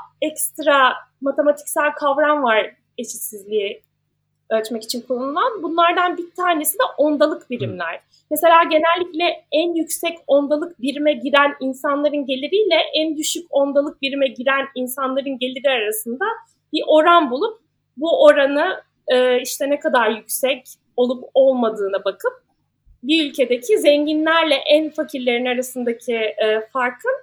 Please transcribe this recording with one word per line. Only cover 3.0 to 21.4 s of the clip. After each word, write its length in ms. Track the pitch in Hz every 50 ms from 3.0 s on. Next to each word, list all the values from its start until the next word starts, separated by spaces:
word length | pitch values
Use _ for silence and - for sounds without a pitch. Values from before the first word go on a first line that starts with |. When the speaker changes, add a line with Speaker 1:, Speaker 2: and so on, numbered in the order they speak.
| 233 - - 226 - - 214 202 190 208 214 214 196 208 - - _ _ _ _ _ _ _ _ _ _ _ _ _ -
Speaker 1:
ölçmek 340 | 220 220 220 - 240 220 -
için 180 | - - 240
kullanılan. 640 | - - 254 240 262 277 294 359 440 523 440 381 302
Bunlardan 540 | 311 330 339 339 339 339 359 349 359 339
bir 140 | 349 349 -
tanesi 420 | - 359 359 359 339 294 311 - -
de 100 | 427 508 - -
ondalık 520 | - 294 302 302 269 302 311 339 - - -
birimler. 440 | 247 233 - - 185 180 170 165 180
Speaker 2:
Hı. 60 | - _ _ _ _ _ -
Speaker 1:
Mesela 320 | 302 - 349 330 339 330 339
genellikle 800 | 302 320 311 320 330 339 359 359 359 302 311 349 320 - - _ -
en 220 | - 302 339 349 339
yüksek 440 | 330 320 - - - 349 330 330 - -
ondalık 540 | - 277 285 285 262 302 302 320 349 - -
birime 320 | 233 285 254 285 294 302 302
giren 420 | 226 233 285 285 277 285 285 285 -
insanların 680 | 262 262 262 - - 294 285 285 294 294 294 294 269
geliriyle 500 | 240 262 262 285 285 370 427 440 359 330 320 - - -
en 240 | 311 311 320 294
düşük 300 | 302 294 - - 339 - -
ondalık 520 | - 277 277 285 269 285 285 302 - -
birime 260 | 277 262 277 277 269
giren 400 | 262 220 247 240 269 269 269 262 - -
insanların 640 | 254 254 247 - 285 269 262 262 277 262 277 269 240
geliri 300 | 254 262 254 262 240 277
arasında 560 | 262 233 208 214 220 - - 233 247 277 392 453 453 - - _ _ _ _ - 302
bir 100 | 320 -
oran 440 | - 311 311 311 339 349 339 311 240
bulup 280 | 247 285 415 453 - - _ _ _ _ _ _ -
bu 260 | 247 302 339 302 - 302
oranı, 580 | 294 294 294 277 277 285 294 330 370 - - - _ _ _ -
e, 340 | - 254 254 254 254 247 247
işte 280 | 262 - - - 285 277
ne 100 | 285 285
kadar 300 | - 320 233 247 220 220
yüksek 580 | 226 214 - - - - 262 254 294 247 - - - _ _ _ -
olup 260 | - 247 240 262 240 - - -
olmadığına 720 | 269